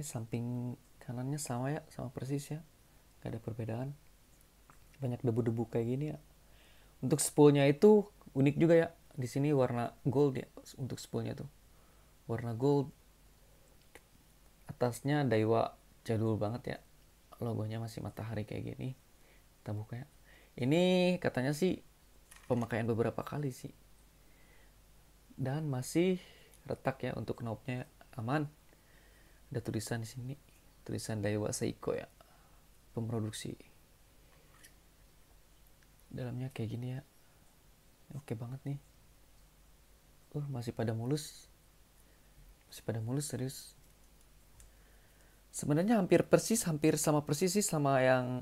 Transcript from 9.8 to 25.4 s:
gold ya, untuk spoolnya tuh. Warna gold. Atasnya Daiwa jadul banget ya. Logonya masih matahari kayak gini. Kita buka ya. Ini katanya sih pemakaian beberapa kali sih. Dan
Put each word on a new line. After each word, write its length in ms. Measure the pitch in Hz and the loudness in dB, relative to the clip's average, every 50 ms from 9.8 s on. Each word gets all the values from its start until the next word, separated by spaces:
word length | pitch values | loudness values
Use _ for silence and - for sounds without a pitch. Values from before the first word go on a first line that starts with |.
| 120 - - - - | -4 -4 -6 -4 -2
gold 320 | 143 117 135 147 143 131 | 0 2 4 4 4 2
ya, 120 | 131 - - - - - - - | -2 -6 -10 -14 -20 -20 -18 -12
untuk 240 | - 131 117 123 117 | -10 -8 -8 -8 -10
spoolnya 320 | - - - 120 113 113 120 | -10 -6 -6 -4 -4 -4 -6
tuh. 160 | 135 - 143 - - - - - - - - - - - - - - - - | -8 -10 -12 -14 -20 -20 -20 -20 -20 -20 -20 -20 -20 -20 -20 -20 -18 -8 -6
Warna 240 | 117 113 117 117 117 | -6 -4 -4 -4 -4
gold. 400 | 113 127 143 143 143 135 143 - - - - - _ - - - - - - - - - - - - - - - - - _ - - _ - - _ _ - - - - - - | 0 2 2 4 2 2 -2 -6 -14 -20 -20 -20 _ -20 -20 -20 -20 -20 -20 -20 -20 -20 -20 -20 -20 -20 -20 -20 -20 -20 _ -20 -20 _ -20 -20 _ _ -20 -20 -20 -18 -16 -4
Atasnya 480 | - 123 123 113 - - 139 147 151 143 127 | -2 -2 -2 -2 -2 -2 0 0 2 2 4
Daiwa 480 | 113 110 110 107 113 113 - - - - - - - - | 4 4 4 4 4 2 2 0 -4 -8 -18 -20 -20 -12
jadul 400 | - - 113 107 110 113 110 - | -6 -2 -2 0 2 0 0 0
banget 220 | 107 101 113 123 - | 0 -2 -4 -6 -8
ya. 140 | - - - - - - - - - - - - - - - - | -8 -10 -10 -12 -18 -20 -20 -20 -20 -20 -20 -20 -20 -12 -8 -6
Logonya 320 | 120 110 107 107 107 110 | -6 -4 -4 -4 -4 -6
masih 240 | 113 113 113 - - | -6 -8 -8 -8 -8
matahari 480 | - 104 - - 107 113 117 104 107 - | -10 -10 -8 -8 -8 -6 -6 -6 -6 -6
kayak 240 | 107 107 110 117 - | -8 -8 -8 -8 -8
gini. 240 | 127 127 127 127 - - - - - - - - - - - - - | -8 -8 -8 -8 -10 -16 -20 -20 -20 -20 -20 -20 -20 -20 -20 -20 -16
Kita 160 | - - 107 | -10 -8 -8
buka 240 | 104 107 - 120 120 | -8 -8 -8 -10 -12
ya. 60 | 135 - - - - - - - - - - | -12 -16 -20 -20 -20 -20 -20 -20 -20 -18 -8
Ini 640 | - 123 123 147 170 180 185 185 180 180 180 180 175 | -2 0 2 4 6 6 6 6 6 4 4 2 2
katanya 320 | - 135 - 127 123 139 151 | 0 -2 0 0 0 0 0
sih 240 | 147 185 185 - - - - - - - - - - - - - - - - | 0 0 0 0 -2 -6 -12 -20 -20 -20 -20 -20 -20 -20 -20 -20 -20 -4 -2
pemakaian 400 | 127 120 117 113 - 110 113 117 | 0 0 0 0 -2 -2 0 0
beberapa 320 | 117 107 117 117 - - | 0 2 0 0 0 -2
kali 320 | - - - 143 147 139 123 | -6 -6 -6 -4 -4 -6 -6
sih. 220 | - - - - - - - - - - - - - - - - - - - - - - - - - - - - - - - - - - - - | -8 -12 -16 -16 -18 -20 -20 -20 -20 -20 -20 -20 -20 -20 -20 -20 -20 -20 -20 -20 -20 -20 -20 -20 -20 -20 -20 -20 -20 -20 -20 -20 -20 -20 -20 -10
Dan 320 | - | -6